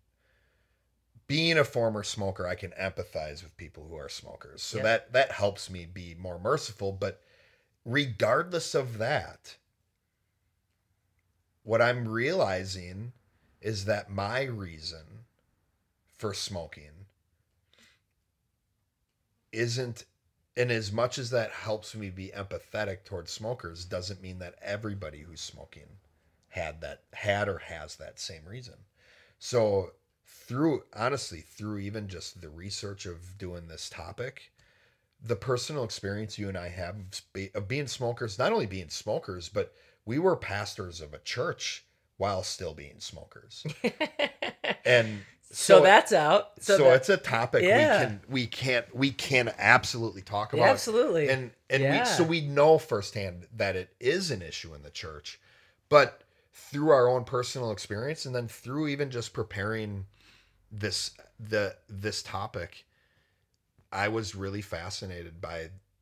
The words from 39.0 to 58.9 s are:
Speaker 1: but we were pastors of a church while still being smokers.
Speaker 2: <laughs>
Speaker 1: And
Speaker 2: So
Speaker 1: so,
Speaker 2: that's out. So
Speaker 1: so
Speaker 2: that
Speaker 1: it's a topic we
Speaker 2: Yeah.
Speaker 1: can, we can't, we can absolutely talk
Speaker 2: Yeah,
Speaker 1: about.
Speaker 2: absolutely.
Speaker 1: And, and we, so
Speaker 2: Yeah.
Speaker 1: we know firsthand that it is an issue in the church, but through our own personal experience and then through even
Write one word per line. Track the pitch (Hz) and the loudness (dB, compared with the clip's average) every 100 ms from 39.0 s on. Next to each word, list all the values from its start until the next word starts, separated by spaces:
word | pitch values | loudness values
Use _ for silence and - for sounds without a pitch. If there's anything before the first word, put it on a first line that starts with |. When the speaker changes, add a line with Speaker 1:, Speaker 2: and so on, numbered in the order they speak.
| 107 147 - 90 85 | -4 -4 -4 -10 -4
Speaker 1:
but | 104 90 _ _ _ 107 | -4 -4 _ _ _ -4
we | 135 | 2
were | 185 165 | 2 2
pastors | - 101 104 - 90 85 | -2 -4 -4 -8 -10 -10
of | 76 | -14
a | 76 | -12
church | - - 165 - - - - _ _ - | -8 -4 -4 -4 -6 -8 -14 _ _ -4
while | 98 92 | -2 -2
still | 92 - 85 | -4 -6 -8
being | 78 71 - | -8 -14 -14
smokers. | - - - - - - 156 - | -14 -14 -18 -20 -20 -12 -12 -4
Speaker 2:
<laughs> | 240 - 302 - 285 - - - - - 123 | -4 -2 -4 -2 -4 -4 -10 -6 -6 0 6
Speaker 1:
And | 123 110 104 - _ - | 6 6 -4 -12 _ -14
Speaker 2:
So | - - 190 | -2 10 12
Speaker 1:
so, | |
Speaker 2:
that's | 190 226 - | 12 10 8
out. | 180 151 202 - - | 4 6 4 4 -4
So | - 196 | 4 8
Speaker 1:
so | 135 | 10
Speaker 2:
that | 131 | 10
Speaker 1:
it's | - | 6
a | 190 | 2
topic | - 117 123 131 | 2 0 2 4
we | 180 | 6
Speaker 2:
Yeah. | 247 302 202 120 | 6 6 6 2
Speaker 1:
can, | 101 113 | -2 -4
we | 131 117 | -2 -2
can't, | - 131 120 - 123 | -4 0 0 0 0
we | 139 | 0
can | - - 131 113 - | 2 2 2 2 4
absolutely | 101 123 - 120 113 95 | 6 8 6 -2 -4 -6
talk | - 104 107 | -4 -4 0
Speaker 2:
Yeah, | 147 | 6
Speaker 1:
about. | - | 6
Speaker 2:
absolutely. | 262 233 220 - 165 139 | 6 2 2 2 2 2
Speaker 1:
And, | 131 123 - - | 2 -2 -14 0
and | 135 | 2
we, | 135 185 240 | 4 4 2
so | 180 | 4
Speaker 2:
Yeah. | 165 | 4
Speaker 1:
we | 170 | 2
know | 143 143 151 160 | 2 6 8 8
firsthand | - 107 - 107 98 87 - 110 | 6 -2 -2 -4 -6 -8 -12 -2
that | 98 92 | -2 -2
it | 92 _ | -6 _
is | 123 185 175 | -2 0 -2
an | 101 | -4
issue | 80 - 82 | -6 -10 -12
in | 76 | -16
the | 73 | -16
church, | - 82 73 - - _ _ _ _ _ | -14 -12 -12 -16 -18 _ _ _ _ _
but | 147 131 - _ _ _ | 8 8 2 _ _ _
through | - - 143 156 | -20 -10 2 8
our | 139 123 | 8 8
own | 127 | 4
personal | 120 127 120 135 117 | 0 -4 -2 -4 -4
experience | 101 - 104 135 160 135 | -4 -6 -6 -6 -6 -6
and | |
then | 123 117 | -6 -6
through | - 117 143 | -10 -6 -4
even | 151 | -2